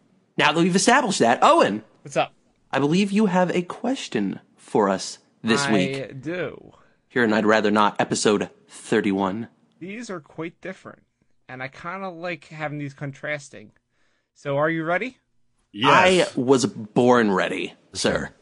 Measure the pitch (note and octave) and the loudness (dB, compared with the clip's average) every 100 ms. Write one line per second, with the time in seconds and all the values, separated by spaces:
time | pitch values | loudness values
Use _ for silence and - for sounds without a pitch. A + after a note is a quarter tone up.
0 | _ _ _ - D3 D#3+ F3 E3+ - A#3+ | _ _ _ 0 2 4 2 2 4 2
1 | A#3+ - A#2 C3 A#3+ E4 D#3 G#2+ - _ | 2 0 2 4 4 4 2 -2 -10 _
2 | C#3+ D#3+ C3+ _ _ _ - C3+ C#3+ F3+ | -8 -4 -4 _ _ _ -8 -2 0 0
3 | G3+ G3+ G#3 F3+ F3+ F3+ F3+ - A#3+ C4+ | 0 2 2 2 0 -2 -4 -8 -6 -6
4 | - A2+ G2 - _ _ - A#2+ G2 F#2+ | -6 -4 -4 -6 _ _ -4 0 2 0
5 | - - _ _ A2+ A2+ C#3 G2+ F#2 C3+ | -6 -14 _ _ -2 0 2 0 0 -4
6 | B2+ C3 C3+ F3+ C3+ - - - _ _ | -10 -12 -10 -8 -8 -12 -20 -20 _ _
7 | _ B2+ A2+ G#2+ G#2 A2 G#2 G#2+ G#2 - | _ 0 2 2 4 2 4 2 2 0
8 | A#2+ A2 A2+ G2+ F#2+ _ _ - - A2+ | -4 0 2 2 -2 _ _ -20 -2 -2
9 | G2+ G2 F#2+ G#2+ A#2 _ _ _ F3 A3 | 0 -2 -2 -4 -12 _ _ _ -16 -14
10 | A3+ F3+ C#3+ - D#3+ _ F3 - A2 - | -14 -14 -16 -14 -14 _ -18 -16 -20 -20
11 | _ _ _ _ - B2+ C3+ - E3+ F#3+ | _ _ _ _ -20 -14 -14 -14 -14 -12
12 | F#3+ E3 F3+ E3 - D#3 D3+ D3 C#3+ C#3 | -12 -10 -10 -12 -14 -12 -10 -8 -12 -12
13 | C#3+ C3+ D3 D3 - G#2 G#2 _ _ _ | -14 -12 -10 -10 -12 -20 -20 _ _ _
14 | _ _ _ _ C#3+ C#3 D#3 E3 D#3+ E3+ | _ _ _ _ -6 -2 -2 -2 -2 -4
15 | B3+ _ _ _ _ _ _ G2+ C3 D3 | -4 _ _ _ _ _ _ -2 2 4
16 | F#3 F#3 - - B2 C3+ A2+ - G#2+ C3 | 4 4 0 -2 4 4 4 -4 -4 2
17 | B2 B2 G#2+ F2+ F2 F#2 F2 - _ - | 6 6 4 2 0 -4 -8 -14 _ -4
18 | - - - _ | -2 -2 -6 _